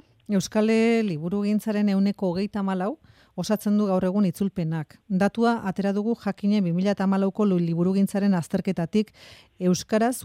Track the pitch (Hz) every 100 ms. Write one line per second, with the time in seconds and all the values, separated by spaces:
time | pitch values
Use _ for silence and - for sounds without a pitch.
0 | _ _ - 196 - 214 214 226 226 226
1 | 214 151 175 202 202 214 220 208 208 196
2 | 196 - 190 175 202 208 196 190 196 311
3 | _ _ _ - 175 214 208 208 208 185
4 | 185 202 190 - 196 - 160 160 147 -
5 | - 185 196 - 233 233 202 190 196 202
6 | 214 233 202 - 202 208 175 170 202 202
7 | 196 196 196 202 208 180 170 165 185 196
8 | 196 202 202 180 - 185 190 180 165 214
9 | 208 - - - _ - 185 175 - 220
10 | 233 247